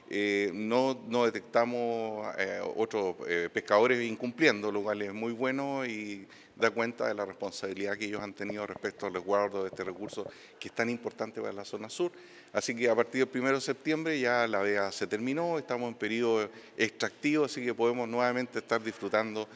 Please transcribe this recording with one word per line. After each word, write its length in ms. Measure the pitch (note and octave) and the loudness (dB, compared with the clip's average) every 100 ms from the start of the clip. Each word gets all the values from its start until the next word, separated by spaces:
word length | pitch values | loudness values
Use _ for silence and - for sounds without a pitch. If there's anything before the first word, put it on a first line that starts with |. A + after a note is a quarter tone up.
| - | -6
Eh, 420 | G2+ G#2 G2+ G2+ | 0 2 2 0
no, 480 | F#2+ G#2+ B2 C3 B2+ A2+ | -2 0 2 2 -2 -2
no 180 | A#2+ A#2 | 2 2
detectamos, 1000 | G#2+ - A#2 A#2+ B2 A#2+ A#2 A2 G#2+ G#2 - | 0 0 2 4 2 -2 -2 -4 -4 -6 -2
eh, 220 | F#2+ G2 F2+ - | -2 -2 -2 0
otros, 400 | A2+ A2 F#2+ E2+ C2+ | 0 2 0 -2 0
eh, 220 | E2+ E2+ | 0 0
pescadores 500 | A2 - G#2 B2 B2 A#2 | -2 4 6 6 4 0
incumpliendo, 640 | A2 A#2+ A#2+ D#3 G#2 G#2 | -4 -4 4 4 4 0
lo 100 | G2+ | -2
cual 200 | G#2 G#2 | -2 -2
es 100 | G2+ | -4
muy 200 | G#2 A#2 | -6 -6
bueno 520 | A2+ C3 C3+ C#3 C3+ | -2 -2 -2 -2 -4
y 420 | B2+ G#2+ G#2 G2+ G2 - - | -4 -6 -8 -10 -14 -20 -14
da 160 | - A2 | 2 2
cuenta 380 | A2+ A#2 A#2+ A#2 | 2 -2 0 -2
de 60 | |
la 120 | G#2 G2 | 0 -4
responsabilidad 720 | F2+ G2+ - G2 F#2+ G2+ G#2 | -4 -6 -4 -6 -4 -4 -4
que 80 | G#2 | -6
ellos 160 | G#2 | -6
han 100 | G2+ | -8
tenido 340 | G2 G2+ G#2 G#2 | -8 -6 -6 -6
respecto 400 | - G#2 - G2+ | -6 -6 -4 -4
al 60 | |
resguardo 500 | F2+ F2+ G2+ G2+ G2 | -4 2 2 2 -2
de 60 | F#2+ | -6
este 160 | F#2+ | -6
recurso 420 | F#2+ F2+ G#2 - F#2+ - - - | -8 -8 -10 -10 -10 -12 -20 -16
que 100 | - | -8
es 60 | |
tan 140 | - A#2 | -2 -2
importante 520 | A#2+ A#2 - A2 A2 | -2 -6 -8 -8 -6
para 120 | G#2+ | -8
la 120 | G2+ G2 | -8 -10
zona 240 | G#2 A2 | -10 -8
sur. 220 | - F3 - - - - | -4 -4 -6 -20 -20 -6
Así 220 | G#2+ - | -4 -2
que 140 | A#2 A#2+ | 2 4
a 60 | |
partir 280 | A2+ A#2 C3 | 4 4 2
del 60 | B2+ | 0
primero 280 | B2 C3 C3+ | 2 2 2
de 40 | |
septiembre 580 | C3 B2+ D#3 D#3 D#3+ D3+ | 0 -4 -2 -2 0 0
ya 280 | B2 A#2+ A#2 | 2 4 2
la 140 | G2+ | 2
veda 300 | G2+ G#2 G2 | 2 2 0
se 140 | - G2 | -2 -2
terminó, 520 | G#2+ B2 D3 E3+ D#3+ | -2 0 -2 0 -2
estamos 300 | - B2 A#2+ | -2 -4 -4
en 80 | A#2 | -4
periodo 520 | G#2+ A2+ A#2 A2+ G#2 - - - | -2 2 4 2 0 -6 -8 0
extractivo, 680 | A2 - G#2+ - D3 D3+ | 0 2 -4 0 2 2
así 180 | C#3 - | 2 0
que 120 | A#2+ | -2
podemos 340 | A2 A#2 B2 A#2 | 2 2 2 0
nuevamente 520 | A#2+ B2 B2 B2 A2+ | 2 2 2 -2 -4
estar 220 | - A#2 | 0 0
disfrutando 640 | A2 - G2 G#2+ A2 G#2+ G#2+ | 0 -6 0 2 2 -2 -8